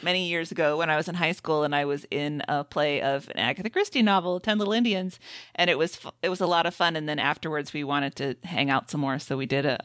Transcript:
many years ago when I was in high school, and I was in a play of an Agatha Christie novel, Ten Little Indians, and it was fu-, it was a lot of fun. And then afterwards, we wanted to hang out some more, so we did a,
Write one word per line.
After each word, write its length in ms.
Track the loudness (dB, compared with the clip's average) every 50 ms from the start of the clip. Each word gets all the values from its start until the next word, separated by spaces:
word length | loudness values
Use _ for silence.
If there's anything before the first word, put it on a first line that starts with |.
many 280 | -2 0 0 0 0 0
years 240 | -2 -2 -2 -2
ago 260 | 0 2 2 2 2 2
when 120 | 2 2
I 60 | 2
was 120 | 2 0 -2
in 80 | -2
high 160 | 0 0 0
school, 320 | 0 -2 -2 0 2 2 2
and 100 | 2 2
I 100 | 0 0
was 200 | 0 -2 -4 -4 -4
in 320 | -4 -2 -2 -2 -4 -4 -2
a 160 | -2 -2 -2
play 400 | -2 -2 -2 0 0 2 2 0
of 260 | 0 0 0 -2 -4 -6
an 60 | -4 -2
Agatha 300 | -2 -2 -2 -2 -4 -2
Christie 320 | 0 0 0 0 2 4
novel, 360 | 4 6 4 4 2 0 -2 -2
Ten 200 | 0 0 0 0
Little 140 | 2 2
Indians, 460 | 2 2 2 2 2 0 -2 -4 -8 -10 -18 -18 -18 -18 -18 -8 -2
and 120 | 0 2 2
it 60 | 4
was 200 | 2 2 0 -2
fu-, 160 | -6 -14 -14 -8 _
it 60 | -2 -2
was 120 | 0 2
a 60 | 2
lot 200 | 2 4 4 2
of 80 | 2 2
fun. 200 | 2 2 2 2
And 140 | 0 -2 -2
then 100 | -2 0
afterwards, 540 | 0 0 0 -2 -4 -4 -4 -4 -4 -4
we 100 | -6 -6
wanted 320 | -4 -2 0 0 0 -2 -4
to 200 | -4 -4 -4 -4 -6 -8
hang 260 | -4 -2 0 2 2
out 180 | 2 0 0 -2
some 100 | -4 -2
more, 180 | -2 0 -2 -2
so 180 | -4 -4 -4
we 100 | -4 -2
did 200 | 0 0 2 2
a, 120 | 2 0 0 0